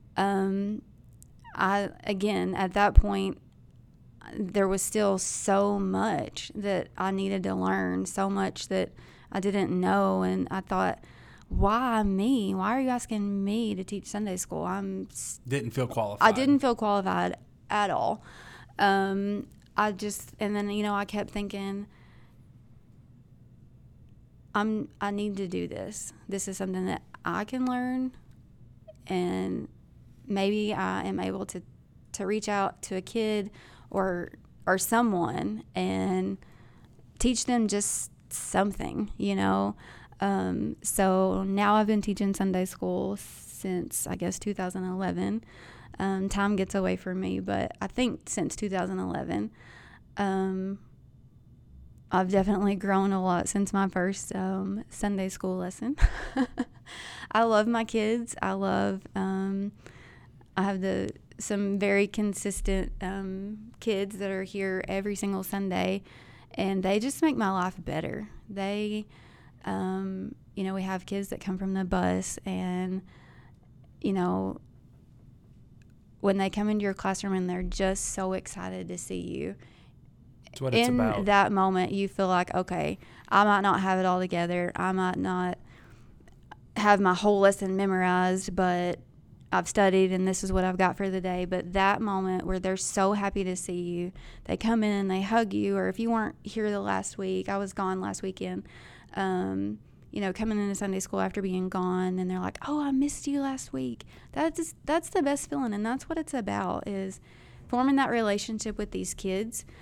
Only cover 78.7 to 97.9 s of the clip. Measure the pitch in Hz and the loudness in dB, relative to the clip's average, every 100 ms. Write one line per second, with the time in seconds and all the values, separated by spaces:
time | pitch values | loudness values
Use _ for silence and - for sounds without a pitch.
78.7 | 185 180 180 - 185 - - 160 202 - | -8 -8 -10 -8 -8 -6 -6 -8 -10 -16
79.7 | - - - - - - - - - 135 | -20 -20 -20 -20 -20 -20 -20 -20 -6 2
80.7 | 165 240 247 233 208 202 202 202 202 190 | 4 4 4 2 2 4 6 6 4 4
81.7 | 185 180 196 196 - 190 180 180 175 185 | 2 0 0 -2 0 2 2 2 -2 -2
82.7 | 175 151 190 - - - 196 208 202 202 | -2 -2 -4 -10 -20 2 6 6 6 4
83.7 | 185 190 185 185 180 185 175 170 175 175 | 4 2 2 2 2 0 0 0 0 -2
84.7 | - 185 185 185 180 185 180 180 - - | -2 0 2 0 0 -2 0 -2 -4 -10
85.7 | - - - - - - - - - - | -20 -20 -20 -20 -20 -20 -20 -20 -20 -10
86.7 | - 208 202 196 180 208 202 196 202 196 | 2 6 6 6 4 4 8 6 6 0
87.7 | 190 196 190 185 180 185 185 190 185 185 | 0 2 4 4 4 4 2 0 0 2
88.7 | 175 180 - - - - - - 185 180 | 2 0 -4 -10 -20 -20 -20 -2 0 2
89.7 | - 196 190 190 185 185 185 190 185 185 | 4 6 6 4 4 2 0 0 2 2
90.7 | 180 185 - 196 190 185 180 180 185 175 | 2 2 2 -2 -2 -2 -2 -2 -2 -2
91.7 | 190 190 202 214 190 190 185 180 185 185 | 2 4 4 0 0 0 0 -2 -2 -2
92.7 | 190 - - 190 208 202 196 185 185 - | -2 -2 2 2 2 0 -2 -2 -4 -6
93.7 | 175 175 175 175 - - - - - 220 | -6 -4 -4 -4 -8 -16 -12 -6 -2 2
94.7 | 226 214 202 196 190 190 226 220 196 202 | 4 4 2 0 0 2 2 2 0 0
95.7 | 196 190 185 226 226 214 - - 214 214 | 0 0 0 0 0 -2 -6 -10 -4 -2
96.7 | 202 202 190 190 - 190 185 185 196 196 | -2 -2 -2 -4 -6 -4 -4 -2 -4 -4
97.7 | - 190 | -4 -2